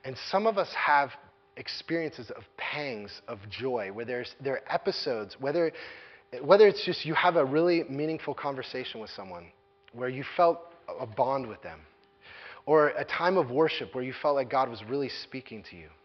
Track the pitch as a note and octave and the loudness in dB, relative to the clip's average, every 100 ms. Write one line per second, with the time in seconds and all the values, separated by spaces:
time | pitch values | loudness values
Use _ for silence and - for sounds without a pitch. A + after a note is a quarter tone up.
0 | C3 B2 - F#3+ A3 G3+ E3+ - - D3 | -10 -10 -2 2 2 0 -2 0 4 4
1 | C3+ - - _ _ - - - - E3 | 2 -6 -20 _ _ -16 -12 -12 -6 -4
2 | D#3 - A2+ - G2+ - - D3 C#3+ A2 | -4 -8 -14 -14 -16 -12 -8 -6 -6 -8
3 | G2+ - - G#2+ G#2 G2 C3 A#2+ G2 G#2 | -10 -16 -14 -14 -12 -6 -2 -2 -4 -6
4 | A#2 B2 A#2+ - C#3 C3 - E3 G3 - | -6 -6 -8 -8 -4 -4 -2 -2 -2 -2
5 | D3 A2+ G2+ - C3+ D#3+ E3 - - - | -4 -4 -6 -6 -2 0 0 -2 -16 -16
6 | - - _ B2+ C#3+ G3+ G#3 G3 - E3+ | -20 -20 _ -8 6 10 10 8 -4 -4
7 | D3+ D#3 F3+ E3 C3+ D3+ F3 E3+ C#3 C#3 | -2 2 4 4 4 4 4 4 0 -2
8 | D#3 D#3+ - C3+ C#3+ C3 A#2+ B2+ B2 A2+ | -2 -2 -6 -4 -4 -4 -6 -8 -8 -10
9 | G#2 - F#2+ F2 E2+ _ _ _ _ A#2 | -12 -12 -12 -14 -16 _ _ _ _ -6
10 | B2+ C3 C3+ - E3+ E3+ - - - - | -6 -4 -6 4 6 4 -6 -18 -14 -10
11 | A2+ G#2+ B2+ C3+ A#2+ G2+ F2 D#2 D2+ _ | -8 0 2 2 -4 -10 -14 -16 -20 _
12 | _ _ - - - - - D#3 D3 C#3+ | _ _ -20 -20 -18 -12 4 6 6 2
13 | C#3+ - E3+ F#3 B2+ B2+ D#3+ - G#2 B2+ | -4 0 2 4 2 2 2 2 -6 -6
14 | B2+ B2 D3+ C#3+ B2 C3+ C3 A2+ G#2+ C#3 | -6 -2 0 0 2 0 0 -4 -6 -4
15 | C3 - - - - A2 G#2 F2 D#2 _ | -4 -6 -10 -12 -12 -16 -16 -18 -20 _